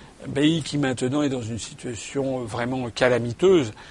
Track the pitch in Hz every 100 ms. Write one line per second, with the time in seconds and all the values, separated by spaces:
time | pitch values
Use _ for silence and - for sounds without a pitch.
0 | - - 135 131 151 165 135 147 139 123
1 | 127 147 147 123 110 113 - - - 113
2 | - 139 135 127 117 117 120 131 120 -
3 | 127 123 120 113 185 180 117 - -